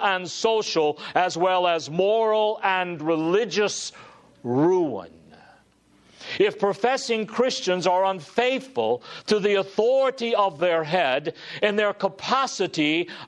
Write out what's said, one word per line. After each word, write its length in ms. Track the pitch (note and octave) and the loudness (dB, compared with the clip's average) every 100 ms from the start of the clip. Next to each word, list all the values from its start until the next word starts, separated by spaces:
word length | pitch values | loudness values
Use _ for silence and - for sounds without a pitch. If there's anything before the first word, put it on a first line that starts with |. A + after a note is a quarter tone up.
and 260 | G3+ F#3 F3 | 0 0 -4
social 720 | - A3+ A3 - E3 D3+ D3+ - | -2 0 0 0 0 0 -2 -4
as 240 | D#3 F3+ D#3+ | 0 0 2
well 280 | F#3 F3+ F3+ | 2 4 2
as 220 | E3 C#3+ | 0 -2
moral 720 | E3 G3 A3 A3 G#3+ G#3+ G#3+ | 0 2 4 2 2 0 0
and 380 | G3 F#3 F3+ E3 | 0 0 -2 -4
religious 920 | D#3 D#3+ D#3+ G3 A3+ F3+ G#3 - - - - - - _ | 0 0 2 0 0 0 0 -2 -10 -14 -20 -20 -20 _
ruin. 720 | A#2+ B2+ E3 F#3 D#3 G#2 E2+ D#2+ D#2+ - - - _ _ _ _ _ - - - | -4 2 4 4 0 -4 -12 -18 -20 -20 -20 -20 _ _ _ _ _ -20 -12 0
If 200 | G3+ - | 0 2
professing 680 | G3+ F#3 A#3 C4+ - A3 G#3 | -2 0 -2 -2 -2 -4 -4
Christians 600 | - B3+ - F#3 F3+ E3+ | 0 0 0 -2 0 2
are 180 | F3+ | 2
unfaithful 960 | F#3+ F#3+ D3 - B3 C4 C4 A#2+ A2 B2 - - - | 2 -2 -4 -2 0 0 -4 -2 0 0 -4 -14 0
to 120 | G#3+ | 0
the 180 | G3+ G3 | 2 0
authority 800 | F#3+ - A3+ C4+ C4+ C4 A#3 | 0 0 2 2 0 -2 -2
of 240 | A3 G3 D3 | 0 0 0
their 240 | F3+ E3 | 0 0
head 520 | D#3 F3+ E3 D#3 D#3 - - - | 0 0 2 0 -2 -10 -14 -2
in 140 | G#3 G#3 | 0 2
their 160 | G#3 | 0
capacity 1160 | - G3 - - C4 C4 - F#3 - D3 D#3+ E3+ - | 0 -4 -4 -2 0 0 -2 -4 0 0 0 -2 -8